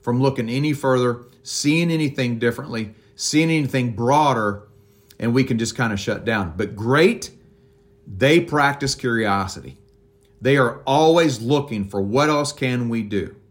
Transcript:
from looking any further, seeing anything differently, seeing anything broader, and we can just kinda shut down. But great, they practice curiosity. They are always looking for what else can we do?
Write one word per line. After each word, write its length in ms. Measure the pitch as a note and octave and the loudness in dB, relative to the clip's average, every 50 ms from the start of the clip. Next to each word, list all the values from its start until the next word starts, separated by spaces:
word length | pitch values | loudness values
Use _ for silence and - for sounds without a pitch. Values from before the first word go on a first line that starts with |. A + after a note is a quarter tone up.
from 200 | _ - A#2+ B2 | _ -2 0 2
looking 260 | C3 C3+ C3 B2+ A2+ A2+ | 2 2 0 0 -4 -4
any 240 | A#2+ C3+ C#3+ D3+ | -2 -2 0 -2
further, 520 | D3 C#3+ - C3 C3 B2+ B2 B2 A#2 A#2+ - - _ _ | -2 0 0 2 2 4 2 0 0 -4 -8 -20 _ _
seeing 480 | _ - - - - C#3+ D#3 E3 E3+ E3+ | _ -10 -8 -2 0 2 2 2 2 2
anything 480 | E3 D#3+ D#3 C#3+ C#3 - C3 A#2+ A#2+ A2+ | 0 0 0 -2 -2 -2 -2 -2 -2 0
differently, 560 | A#2+ A#2+ A#2 - - - A#2+ A2+ A2 G2+ - _ _ _ _ | 0 -2 -2 -2 -10 -8 -8 -8 -8 -8 -10 _ _ _ _
seeing 340 | - - - - D3+ E3 E3 | -8 -8 0 0 2 2 2
anything 420 | D#3+ D#3 D3 B2+ - C3 B2 A#2+ | 2 0 0 0 -2 -2 -2 -2
broader, 760 | G#2+ G2 A#2 A#2+ C#3 D3+ D3+ C#3+ B2+ A#2 G#2+ G#2 G2+ G2 - - - - _ _ _ _ _ _ - _ | -2 -2 0 2 4 4 4 4 2 2 0 -2 -2 -4 -12 -20 -20 -20 _ _ _ _ _ _ -12 _
and 160 | - A#2 A#2 | -2 0 2
we 80 | C3 | 2
can 160 | C3 C3 B2 A2 | 2 2 0 -2
just 180 | A#2 A2+ - | -2 -4 -2
kinda 200 | - B2 A2+ G#2 | -2 -2 -2 -2
shut 280 | G2 - - G#2 - - | -4 -2 -4 -4 -4 -2
down. 300 | A2 A2+ G#2+ F#2+ F2 D#2 | -2 -2 -2 -2 -4 -4
But 200 | F2 G#2+ F#2+ - | -6 -6 -6 -6
great, 540 | G2 G#2+ A#2+ C3 D3 E3 G#3 A#3 - - - - - _ _ _ _ _ _ _ _ _ _ _ _ _ | -6 -2 0 4 4 4 4 2 0 -8 -14 -16 -20 _ _ _ _ _ _ _ _ _ _ _ _ _
they 340 | - G2 F#2 B2+ C#3 D#3 E3+ | -16 -2 0 4 4 4 4
practice 540 | E3+ - D3 D3 C#3+ C#3+ C#3+ C#3 C#3 C3+ - | 2 2 0 0 2 0 0 -2 -4 -6 -4
curiosity. 840 | - - B2 A#2 A2+ A2 G#2 G2 G2 F#2+ F#2 - - D2 - C#2 _ _ _ _ _ _ _ _ _ _ _ _ _ | -2 -2 -2 0 0 0 0 0 0 -2 -4 -8 -14 -16 -18 -18 _ _ _ _ _ _ _ _ _ _ _ _ _
They 160 | - B2+ C#3+ | 0 2 2
are 260 | C#3 C3 A#2 A2+ - - | 4 2 0 0 -4 -2
always 540 | - C3+ D3 D#3+ D#3+ E3 F3 E3+ D#3 C3 A2 | 0 2 4 6 6 6 6 4 2 0 -2
looking 480 | A2 A#2 D3 C#3+ C#3 - A#2 G#2 G2 G2 | -2 0 0 0 0 -2 -6 -6 -6 -4
for 120 | G2+ G2+ | -4 -4
what 280 | G2 G2+ A2 C3+ D3 D3+ | -4 0 2 2 2 2
else 240 | D3+ D3 D3 C#3+ | 2 0 -2 -4
can 360 | - - C#3 B2+ B2 B2 A#2+ A#2 | -6 -4 -4 -2 -2 -2 -2 -2
we 140 | A#2 A#2 | -2 -4
do? 320 | A2 G#2 G#2 G2 F2+ E2 - - _ _ | -4 -2 -4 -4 -4 -4 -10 -20 _ _